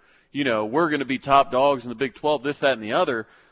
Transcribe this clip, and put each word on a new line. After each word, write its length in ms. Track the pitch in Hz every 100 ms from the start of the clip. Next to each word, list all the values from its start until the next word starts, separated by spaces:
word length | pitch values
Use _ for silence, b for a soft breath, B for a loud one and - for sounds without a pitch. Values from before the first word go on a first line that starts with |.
| b b b
you 140 | 139
know, 200 | 139 110
"We're 240 | 107 139 170
gonna 160 | 147
be 140 | 131 131
top 320 | 139 139 135
dogs 340 | 123 143 135
in 40 | 120
the 60 | 113
Big 180 | 135
Twelve," 300 | - 151 147
this, 160 | 135 143
that, 140 | 139
and 80 | 123
the 100 | 107
other. 340 | 139 175 117 110 b b